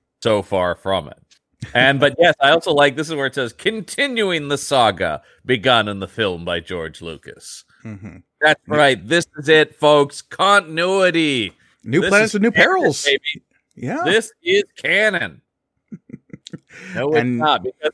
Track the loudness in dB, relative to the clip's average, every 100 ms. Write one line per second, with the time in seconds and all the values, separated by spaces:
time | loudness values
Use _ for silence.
0 | _ _ -2 0 0 -2 -2 -4 -4 -4
1 | -6 -16 _ _ _ _ -4 2 2 4
2 | 2 4 2 4 2 2 2 2 2 2
3 | -6 -4 -4 -4 -6 -4 -6 -6 -10 -4
4 | -2 0 -2 -2 -4 -6 0 2 2 2
5 | -4 -4 -12 _ -4 -2 2 2 2 -6
6 | -10 -4 -4 -4 -6 -6 -6 -10 -10 -12
7 | -14 -14 -16 -20 -20 -20 -20 _ -18 -16
8 | -18 -20 _ _ 0 0 -2 2 2 2
9 | 0 -2 -2 -8 2 4 4 2 4 4
10 | 2 -2 -18 -2 2 2 2 -4 -2 2
11 | 2 2 0 0 -4 -8 _ _ -2 0
12 | 2 2 2 0 0 2 2 2 0 0
13 | 0 -2 -4 -12 _ _ _ -12 -8 -4
14 | 0 0 -2 -8 -2 -2 -2 -6 -2 0
15 | 0 -2 -6 -12 _ _ _ _ _ -20
16 | _ -20 _ -20 -20 -20 -20 -20 -12 -6
17 | 0 0 0 -2 0 -2 -4 -6 -6